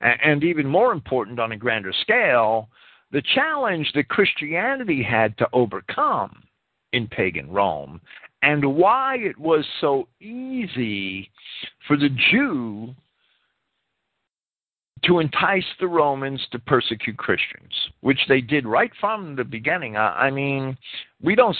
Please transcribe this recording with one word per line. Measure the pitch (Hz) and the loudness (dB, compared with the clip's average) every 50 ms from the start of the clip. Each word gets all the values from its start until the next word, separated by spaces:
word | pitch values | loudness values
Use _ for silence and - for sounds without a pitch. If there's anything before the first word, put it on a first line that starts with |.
a-, | - 120 117 - - | 0 0 2 2 2
and | 156 147 147 | 2 2 2
even | 151 175 175 151 143 | 2 0 0 0 0
more | 135 147 185 240 254 | 0 2 2 2 2
important | 214 151 - - 131 127 107 101 120 120 | 0 -2 -4 -2 -2 -2 -2 -4 -4 -4
on | 117 113 | -4 -4
a | 113 | -6
grander | 104 113 120 113 110 98 95 | -4 -2 -2 -2 -2 -4 -6
scale, | 90 - - - 214 247 220 165 127 120 113 107 113 113 110 - _ _ - - _ _ _ _ | -6 -4 -2 0 0 2 2 4 4 4 4 2 0 -2 -4 -8 _ _ -20 -20 _ _ _ _
the | - 143 135 - - | -4 -4 -2 0 0
challenge | 262 285 320 311 294 262 220 185 160 147 - - | 0 0 0 0 0 0 0 0 -2 -2 -2 0
that | 147 - - | -2 -2 0
Christianity | - - 196 - - - - 147 160 170 208 254 277 269 247 202 156 135 | 2 2 2 2 0 -4 -6 -4 -2 -2 -2 -2 -2 -2 -2 -2 -2 0
had | 113 104 117 110 110 107 104 - | 0 2 2 4 4 2 2 0
to | 123 - | 0 2
overcome | - 127 120 104 95 95 - - - - 294 294 226 135 101 - - - _ _ _ _ _ _ _ _ _ _ | 2 2 2 0 -2 -6 -8 -6 -4 -2 0 0 0 -2 -4 -6 -10 -18 _ _ _ _ _ _ _ _ _ _
in | - 123 113 | -4 -4 -4
pagan | 107 - - 104 92 85 82 67 71 | -2 -2 0 0 0 -2 -4 -8 -4
Rome, | 90 101 101 92 80 73 71 67 76 - _ - - - - - _ - | 0 2 2 2 0 -4 -8 -12 -16 -20 _ -20 -20 -20 -20 -20 _ 0
and | - 143 151 147 143 | 0 2 2 2 2
why | 139 135 156 180 196 233 262 269 269 262 | 2 4 4 4 4 4 2 0 -2 -2
it | 254 220 175 123 - | -2 -4 -6 -6 -2
was | 151 165 165 151 139 - - - | 0 2 2 2 2 -2 -6 -2
so | - 147 139 135 117 - _ _ | 0 2 2 0 -2 -4 _ _
easy | 175 214 233 247 262 262 262 254 226 175 - 123 120 110 104 98 98 95 92 95 95 - _ _ - - - - - - - _ - | -18 -14 -12 -12 -8 -6 -6 -6 -6 -4 -4 -4 -4 -2 -4 -4 -6 -6 -8 -10 -12 -14 _ _ -20 -20 -18 -16 -16 -16 -18 _ -2
for | - 151 143 | 0 2 2
the | 143 143 135 120 - - | 2 2 2 2 2 4
Jew | - 240 285 262 175 131 120 113 101 104 113 120 127 - _ _ _ _ _ _ _ _ _ _ _ _ _ _ _ _ _ _ _ _ _ _ _ _ _ _ _ _ _ _ _ _ _ _ _ _ _ _ - - - | 4 4 2 0 -2 -4 -4 -6 -8 -10 -12 -14 -16 -18 _ _ _ _ _ _ _ _ _ _ _ _ _ _ _ _ _ _ _ _ _ _ _ _ _ _ _ _ _ _ _ _ _ _ _ _ _ _ -10 -2 2
to | - 175 175 | 4 4 4
entice | 160 147 - - - 175 196 190 180 - - - | 2 2 0 0 0 2 2 0 -2 -4 -6 -6
the | 185 | -4
Romans | 180 170 165 147 147 139 135 135 135 139 127 - - | 0 2 2 2 2 2 -2 -4 -6 -6 -8 -8 -10
to | - 117 | -10 -8
persecute | - - 147 123 - - 113 107 - - 107 - | -2 2 2 2 2 0 -4 -6 -6 -8 -8 -4
Christians, | - - 95 - - - - - - - - - - - - _ | -2 0 0 0 0 -4 -8 -14 -16 -10 -8 -8 -8 -8 -8 _
which | - 127 135 135 - | 0 0 2 2 4
they | - 139 135 | 4 2 2
did | 123 110 147 147 127 | 2 2 0 0 0
right | 110 110 151 233 233 - - | 2 2 2 0 0 -2 -4
from | - 202 220 208 190 156 143 | -4 -2 -2 -4 -8 -8 -6
the | 131 120 | -8 -6
beginning. | - - 113 113 147 170 180 151 113 107 | -6 -8 -6 -4 -2 -2 -2 -4 -4 -2
I, | 107 110 101 78 80 127 139 | 0 0 0 2 2 0 0
I | |
mean, | 135 139 139 139 139 135 135 131 131 - - - - - - _ _ _ | 0 0 -2 -2 -2 -2 -2 -4 -6 -8 -12 -16 -18 -18 -18 _ _ _
we | 120 160 208 | 0 2 4
don't | 226 247 214 165 | 4 4 4 2